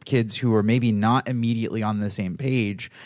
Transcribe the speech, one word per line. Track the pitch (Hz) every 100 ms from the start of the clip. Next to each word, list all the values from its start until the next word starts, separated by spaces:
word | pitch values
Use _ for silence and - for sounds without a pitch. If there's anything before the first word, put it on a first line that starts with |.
kids | - 131 107 -
who | 123 110
are |
maybe | 104 123 120
not | 104 110 127 -
immediately | 123 117 113 113 113
on | 107 104
the | 104
same | 101 95 87
page, | 131 131 104 101 - -